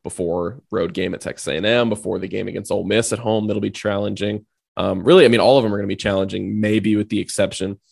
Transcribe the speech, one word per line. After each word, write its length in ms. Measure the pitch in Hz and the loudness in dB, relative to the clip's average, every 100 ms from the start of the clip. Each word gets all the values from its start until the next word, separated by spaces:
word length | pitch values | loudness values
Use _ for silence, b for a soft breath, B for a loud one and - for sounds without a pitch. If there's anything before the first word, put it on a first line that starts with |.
before 560 | - - 87 87 85 131 - | -12 -6 -4 -2 -4 -8 -8
road 220 | 98 87 | -4 -4
game 220 | 87 92 | -2 -4
at 80 | - | -4
Texas 260 | - - - | -8 -8 -6
A 80 | 76 | -2
and 80 | |
M, 240 | 104 120 117 | 0 2 0
before 300 | 104 98 92 | -2 -4 -6
the 100 | 92 | -6
game 180 | 101 98 | -6 -6
against 240 | 98 101 | -8 -4
Ole 140 | 101 | -4
Miss 300 | 92 107 113 | 0 0 0
at 40 | 110 | -2
home. 280 | 117 110 107 | -2 0 0
That'll 160 | 107 | -2
be 80 | 104 | -4
challenging. 760 | - 107 101 104 98 101 104 - _ _ - | -4 -4 -2 -4 -4 -4 -4 -10 _ _ -4
Um, 260 | 95 95 | -2 0
really, 220 | 107 185 | 6 8
I 40 | 127 | 8
mean, 120 | 117 | 6
all 160 | 104 135 | 6 6
of 80 | |
them 80 | 110 | 4
are 60 | 101 | 0
gonna 80 | 98 | -4
be 100 | 98 | -2
challenging, 640 | 107 95 98 98 98 107 | 0 0 0 -4 -4 -2
maybe 340 | 107 107 104 | 2 2 2
with 140 | 104 104 | 0 0
the 120 | 104 | -4
exception, 600 | - - 95 - 98 101 _ | -4 -2 -2 -2 -6 -8 _